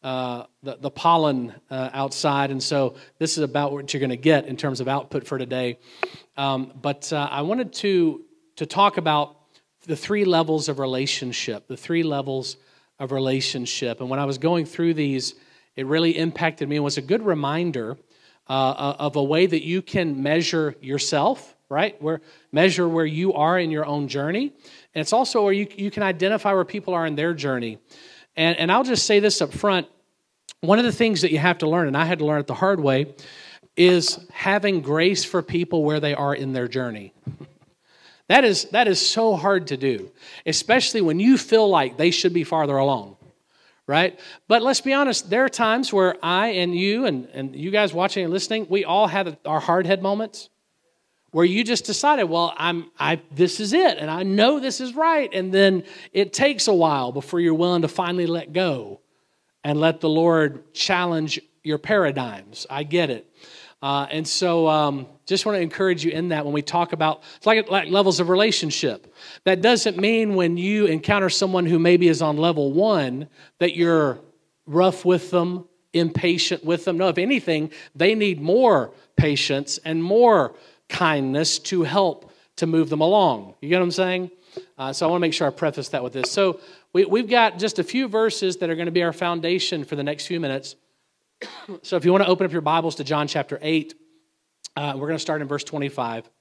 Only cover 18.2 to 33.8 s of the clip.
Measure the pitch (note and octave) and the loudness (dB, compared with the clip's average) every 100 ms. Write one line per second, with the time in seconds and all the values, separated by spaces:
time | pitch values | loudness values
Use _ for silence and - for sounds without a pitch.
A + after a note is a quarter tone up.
18.2 | _ _ _ C3+ C3 C3+ C#3 C#3+ D3 D3 | _ _ _ 0 0 0 -4 -4 -4 -2
19.2 | C#3 D#3 F#3 D#3+ D3 F3+ F#3+ G3+ E3+ C#3 | 0 2 2 2 -2 -4 -2 -2 -2 -2
20.2 | C#3 D#3+ E3 E3 D3+ - C3 C#3 - D3+ | 0 0 0 0 -2 -4 -6 -4 -2 2
21.2 | E3 B3+ - _ _ C#3 G#3 - D3+ D#3 | 2 0 -8 _ _ -2 -2 -2 -6 -6
22.2 | - - _ D3+ F#3 E3 E3+ E3 D#3 D#3 | -8 -20 _ 4 4 4 0 2 0 0
23.2 | F#3 D3 D#3 F3+ E3+ D3+ D3+ D3 C#3 C#3 | -2 2 2 2 0 -2 -4 -4 -4 -4
24.2 | D3 G3 C#4+ _ - - _ - D#3 A3 | -4 -4 -4 _ -20 -20 _ -8 0 0
25.2 | C4 A#3+ G3+ G3 G3+ - G3+ G3+ G3+ F3 | 2 2 2 2 -2 -6 -8 -2 -2 0
26.2 | F#3 G#3 G#3 G3 F#3 G#3 F#3+ F3 D#3+ D3 | 0 0 0 0 0 -6 -4 -2 -2 -2
27.2 | E3 E3 C#3 C3 A#2 G#2+ _ - - - | -2 -2 -2 -4 -4 -10 _ -20 -20 -20
28.2 | _ - D#3+ E3+ E3 A3 C4 A#3+ - G#3 | _ -2 0 2 2 2 2 -2 4 4
29.2 | G#3 G3 - - G#3 F#3 - _ _ _ | 4 0 -4 -2 0 0 -2 _ _ _
30.2 | _ _ - - E3 G#3+ A#3+ - A#3 F#3+ | _ _ -20 -8 2 4 4 2 0 2
31.2 | F3 D3+ E3 F3 D#3 E3+ D#3+ C#3 E3 F3 | 0 2 2 2 2 2 0 0 0 0
32.2 | D3+ D3+ C#3+ B2+ F#3+ G3 C#3 C3+ D3 - | 0 0 -2 -2 0 2 2 2 0 -8
33.2 | - - - - _ - | -20 -20 -20 -20 _ 4